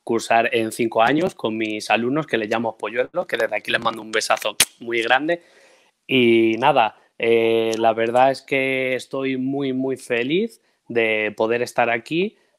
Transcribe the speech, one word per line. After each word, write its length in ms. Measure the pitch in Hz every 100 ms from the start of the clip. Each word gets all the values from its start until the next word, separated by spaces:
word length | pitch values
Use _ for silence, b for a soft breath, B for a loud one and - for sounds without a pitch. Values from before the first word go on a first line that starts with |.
cursar 460 | - 113 - 117 117
en 180 | 120 110
cinco 320 | 110 113 113
años 320 | 113 151 185 -
con 200 | 117 110
mis 360 | 110 107 -
alumnos, 340 | 110 117 147 151
que 140 | 113
les 100 | 107
llamo 300 | 113 117 -
polluelos, 480 | 107 120 131 170 -
que 100 | 123
desde 180 | 113 107
aquí 140 | -
les 120 | 123
mando 200 | 117 113
un 100 | 110
besazo 440 | 110 - 117 110 - - -
muy 240 | 117 117
grande. 400 | 113 131 151 170 b b b b b b -
Y 480 | 131 117 117 113 110
nada, 380 | 135 139 110 - b b
eh, 560 | 113 113 113 113 113 110
la 160 | 113
verdad 380 | 110 113 123 135
es 100 | 131
que 540 | - 135 135 131 131 127
estoy 420 | - 139 135 131
muy, 360 | 131 139 139
muy 240 | 131 131 127
feliz 640 | - 117 127 170 226 - _ _ -
de 440 | 117 113 107 107 104
poder 240 | 113 120
estar 300 | 120 - 117
aquí, 460 | 117 - 160 208 - _